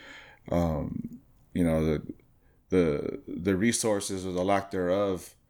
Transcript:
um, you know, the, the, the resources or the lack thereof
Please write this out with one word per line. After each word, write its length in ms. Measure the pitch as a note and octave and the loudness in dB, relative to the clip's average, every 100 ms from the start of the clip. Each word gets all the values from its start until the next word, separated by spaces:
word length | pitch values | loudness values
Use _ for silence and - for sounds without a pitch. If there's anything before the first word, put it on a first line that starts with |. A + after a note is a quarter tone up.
| - - - - - | -20 -20 -20 -14 -2
um, 680 | F2 E2+ D2+ - - - - - _ _ | 0 2 0 -4 -6 -8 -12 -20 _ _
you 100 | F2+ | 0
know, 220 | E2+ D#2+ D#2 | 2 2 2
the, 280 | D2+ - - - _ _ _ - | 0 -4 -14 -18 _ _ _ 0
the, 520 | F#2 E2 D2 - - - | 2 4 2 -4 -8 -8
the 280 | - F#2 F#2 | -4 0 2
resources 720 | A#2 A2+ A#2 G2+ - F#2+ F#2 | 2 2 2 0 -2 -6 -4
or 60 | |
the 120 | F2+ | -2
lack 280 | F#2+ G2 F#2+ | 2 2 0
thereof 640 | F#2+ F2 F#2+ G2+ F2+ - - | -2 0 2 2 -2 -6 -20